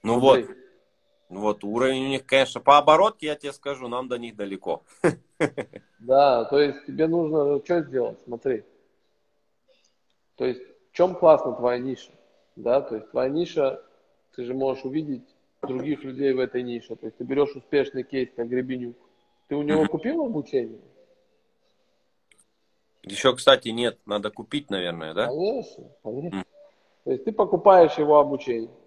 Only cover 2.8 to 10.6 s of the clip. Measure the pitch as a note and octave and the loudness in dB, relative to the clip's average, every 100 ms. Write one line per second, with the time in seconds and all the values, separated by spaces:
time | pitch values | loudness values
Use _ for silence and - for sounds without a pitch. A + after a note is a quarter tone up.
2.8 | C#3+ D#3 G#3 G#3+ D3+ D3 C#3+ C3+ C#3 C3+ | 8 4 4 0 -8 -8 -10 -10 -10 -8
3.8 | B2+ A#2+ C3 A#2+ A#2 G#2+ G2+ F#2+ F2+ D#2 | -6 -6 -6 -8 -10 -10 -10 -8 -6 -8
4.8 | _ _ E3+ - _ _ D3+ - C3 - | _ _ 0 0 _ _ -4 -4 -12 -16
5.8 | _ _ A#2 C3+ C#3+ A#2+ A#2 C#3 C#3+ C#3 | _ _ 2 4 6 4 2 2 2 -2
6.8 | - C3+ D#3+ E3+ D#3 D#3 C#3+ C#3+ C#3+ F3 | -12 -2 0 0 0 0 0 0 0 -2
7.8 | C#3+ C3 A#2 A2 - A#2 C#3 A2+ - _ | -2 -4 -4 -6 -14 -8 -4 -4 -8 _
8.8 | _ _ _ _ _ _ _ _ _ _ | _ _ _ _ _ _ _ _ _ _
9.8 | _ _ _ _ _ _ B2+ B2 | _ _ _ _ _ _ -6 -6